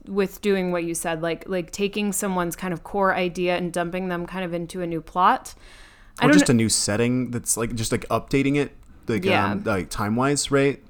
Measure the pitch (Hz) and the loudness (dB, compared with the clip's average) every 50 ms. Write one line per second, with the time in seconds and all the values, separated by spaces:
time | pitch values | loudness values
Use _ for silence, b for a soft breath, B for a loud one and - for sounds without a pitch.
0 | - - 196 196 196 185 - - - 208 196 190 180 180 175 175 170 170 165 - | -12 -6 0 0 0 0 -2 -4 0 0 2 2 2 0 0 -2 -2 -2 -4 -4
1 | - 175 165 160 160 170 165 160 - - 190 180 170 170 - - 202 196 202 214 | -4 -4 -4 -2 -2 -2 -4 -4 -6 -4 -4 -4 -4 -6 -4 -4 -4 -2 -2 -2
2 | 208 208 190 - 214 202 185 180 175 170 170 - 190 185 180 175 - - - 202 | -2 -2 -2 -2 -2 -2 0 0 -2 -2 -4 -6 -6 -6 -6 -6 -6 -4 -2 2
3 | 196 190 180 180 185 180 165 185 180 175 180 170 180 175 170 180 170 175 180 185 | 2 2 2 2 0 -2 -2 -2 0 0 0 0 -2 -2 -2 -2 -4 -2 -4 -4
4 | 190 185 175 175 175 165 170 185 185 170 170 170 175 170 - 185 180 170 170 160 | -4 -4 -4 -4 -6 -6 -6 -6 -6 -4 -4 -6 -6 -6 -8 -6 -6 -4 -4 -6
5 | 156 - - 180 180 208 254 - - - - b b b b b b b b b | -6 -4 0 4 4 4 4 2 -2 -10 -20 b b b b b b b b b
6 | b b b b - 262 294 285 277 - 127 113 113 107 - - - - 101 107 | b b b b 6 8 8 8 8 6 4 4 4 2 2 0 0 0 2 2
7 | 117 123 123 127 127 - 120 117 - - - 104 120 120 123 110 110 - 131 107 | 2 2 2 0 -2 -4 -6 -6 -4 -2 -2 -2 -2 -2 -2 -4 -2 -2 -2 -2
8 | - - 110 113 - - - 139 139 139 143 147 135 - - - - - - - | -2 -2 -2 -2 -2 0 0 2 2 2 2 2 0 -2 -4 -16 -20 -20 -20 -12
9 | - - - 107 90 190 185 135 92 92 - 98 107 110 104 95 85 - - - | -4 -2 -2 0 2 2 2 2 2 0 -2 -2 -2 0 0 -2 -2 -4 -6 -4
10 | 107 104 110 120 127 139 147 139 - - 143 139 139 143 131 - - | -2 -2 0 2 2 2 2 0 0 0 2 2 2 2 0 -2 -6